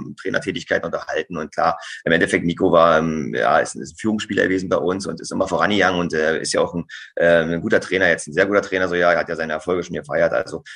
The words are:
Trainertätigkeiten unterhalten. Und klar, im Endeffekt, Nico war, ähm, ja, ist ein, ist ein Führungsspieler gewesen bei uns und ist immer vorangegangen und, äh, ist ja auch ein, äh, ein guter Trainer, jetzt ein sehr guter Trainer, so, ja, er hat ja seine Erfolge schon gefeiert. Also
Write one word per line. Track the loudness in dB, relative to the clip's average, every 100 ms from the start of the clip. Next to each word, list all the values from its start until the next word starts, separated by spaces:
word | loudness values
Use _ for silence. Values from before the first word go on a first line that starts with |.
| -10 -10
Trainertätigkeiten | -6 -4 -4 -6 -2 -2 -2
unterhalten. | -6 -4 -4 -4 -6
Und | -6
klar, | 0 0 0 -8 -6 0
im |
Endeffekt, | 2 4 2 0
Nico | 0 4
war, | 6 6 4
ähm, | 2 -2 -4
ja, | 0 2 2
ist | 0 -6
ein, |
ist | -14
ein | -6
Führungsspieler | -4 -2 -2 0
gewesen | 2 0 0
bei | -2
uns | 0 -2 -6
und | -10
ist | -8
immer | -4 -2
vorangegangen | 0 2 2 2 2
und, | 0
äh, | 0 0 0
ist | 0
ja | 0
auch | 0 -2
ein, | -8 -14 -8 2
äh, | 4 4
ein | 4 -2
guter | 0 0
Trainer, | 0 2 2
jetzt | 0 0
ein |
sehr | 0 2
guter | 2
Trainer, | 0 -2 0
so, |
ja, | 2 4
er | 4
hat | 0
ja | -4
seine | -4
Erfolge | -4 -2 -2
schon | -4 -8
gefeiert. | -4 0 2
Also | 0 -2 -8 -12